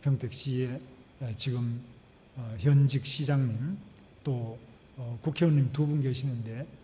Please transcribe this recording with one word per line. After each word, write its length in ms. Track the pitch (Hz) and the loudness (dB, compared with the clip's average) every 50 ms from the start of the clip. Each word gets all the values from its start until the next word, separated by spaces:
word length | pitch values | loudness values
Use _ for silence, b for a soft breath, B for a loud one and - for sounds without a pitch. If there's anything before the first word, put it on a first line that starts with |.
평택시에, 800 | - 143 135 120 - 117 - - - 139 131 127 127 123 123 127 - - - - - - - - | 2 2 2 2 0 -6 -6 -6 -4 -4 -2 -2 -2 -2 -4 -8 -10 -14 -20 -20 -20 -20 -14 -10
에, 120 | 139 120 107 - | -8 -8 -6 -4
지금, 440 | - 135 123 123 120 120 117 123 127 - - - - - - - - - - | -4 -4 -2 -2 -2 -2 -4 -6 -8 -14 -20 -20 -20 -20 -20 -20 -20 -18 -14
어, 200 | 135 120 113 113 104 | -12 -10 -8 -8 0
현직 460 | 87 143 147 143 143 135 131 135 - | 2 6 6 8 6 6 4 0 -2
시장님 720 | - - - 151 135 143 139 135 123 110 110 127 156 196 202 - - - - - - - - - | -2 -6 -4 -2 0 2 2 2 0 0 -2 -4 -4 -6 -6 -10 -16 -20 -20 -20 -20 -20 -8 -4
또, 340 | 147 135 120 117 113 110 - - - - - - - - - | -4 -4 -2 -4 -6 -8 -12 -16 -20 -20 -20 -20 -20 -14 -12
어, 220 | 123 117 120 110 | -10 -8 -8 -4
국회의원님 520 | - 160 151 - 175 165 151 143 135 120 - | -4 -4 0 4 4 6 6 6 4 4 2
두 120 | 147 151 | 0 0
분 140 | 147 147 151 | 2 2 2
계시는데 640 | 135 131 127 127 - 139 127 117 113 110 113 120 147 - - - | 2 0 0 -2 -2 -4 -4 -4 -6 -6 -6 -8 -10 -10 -12 -20